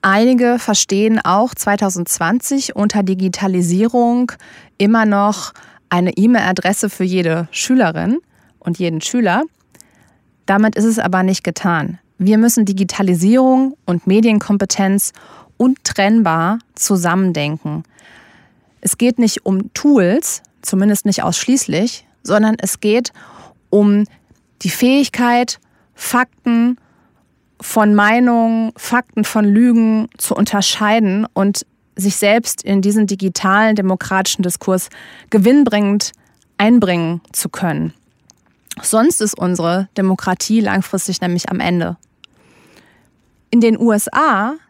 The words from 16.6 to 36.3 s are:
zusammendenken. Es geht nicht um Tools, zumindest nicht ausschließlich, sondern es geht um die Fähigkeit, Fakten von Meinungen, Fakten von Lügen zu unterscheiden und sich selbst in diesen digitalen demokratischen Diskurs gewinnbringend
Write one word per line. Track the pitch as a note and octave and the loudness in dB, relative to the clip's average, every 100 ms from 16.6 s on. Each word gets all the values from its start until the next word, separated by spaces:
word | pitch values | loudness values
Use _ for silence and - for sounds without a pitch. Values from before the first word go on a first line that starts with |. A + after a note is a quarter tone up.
| _ | _
zusammendenken. | - - F#3+ E3+ F3+ F#3+ D#3+ D3 D#3 D3+ D#3 - _ - - - _ _ _ _ _ | -8 -2 0 0 0 0 0 -4 -4 -6 -8 -10 _ -20 -20 -20 _ _ _ _ _
Es | - - | -8 0
geht | A#3+ B3 | 0 2
nicht | A3+ - - | 0 0 -4
um | F#3+ - | -4 -4
Tools, | - D4 C4+ F3 B3+ - - _ _ | -2 2 4 4 0 -2 -10 _ _
zumindest | - F#3+ G3+ G3+ G3+ | -4 0 2 2 -2
nicht | F#3+ | -2
ausschließlich, | E3 F3 - C4+ - D#3+ A#3 - _ _ | -2 -4 0 -2 0 -2 -4 -6 _ _
sondern | - G#3 A3 A3 | -2 2 2 0
es | G3 - | -4 -4
geht | G#3 A3+ B3+ - - - - _ _ | 0 0 -2 -12 -20 -20 -20 _ _
um | G#3 G#3 G3+ G#3 _ _ _ _ _ | 2 4 2 0 _ _ _ _ _
die | F3+ | -8
Fähigkeit, | - B3 C#4 C#4 - A#3+ A#3+ B3 - _ _ _ | 0 2 2 0 0 0 0 -2 -8 _ _ _
Fakten | _ - B3 B3+ _ B3 A#3 A#3+ B3 _ _ _ _ _ _ _ _ | _ -4 -2 -2 _ -2 0 0 -2 _ _ _ _ _ _ _ _
von | - A3+ G#3 | -2 2 4
Meinungen, | G#3 G#3 A#3 B3 A#3 A3+ A3+ A3+ - | 4 4 2 2 2 0 -2 -4 -8
Fakten | - A#3+ - - | -4 -4 -2 -4
von | G#3 A3 | -2 0
Lügen | G#3 G#3 B3 A3+ A3 A3 A3+ - | 2 4 4 4 2 0 -4 -8
zu | - | -6
unterscheiden | - G#3 G3+ F#3+ - G#3 A3+ G#3 G3 A3 | -2 0 0 -2 -2 0 2 0 0 -4
und | - G3 G3 - _ _ - | -2 -2 -2 -10 _ _ -4
sich | G3 F3 | -4 0
selbst | G3+ A3+ A#3 - | 0 0 -2 -10
in | - G3 | -2 0
diesen | G3 G#3+ G3+ | 0 0 0
digitalen | F#3+ F#3 - F#3+ G3 A3 G#3+ | -2 -4 -2 0 2 2 0
demokratischen | F#3+ F#3 - F#3+ F#3+ - | 0 -4 -2 -4 -2 -4
Diskurs | F3+ - - F#3 - - - - - | -4 -4 -2 -4 -4 -18 -20 -20 -2
gewinnbringend | G#3+ G3+ C#4+ B3+ G#3 G3+ G3+ - _ _ | 2 4 4 4 2 0 0 -4 _ _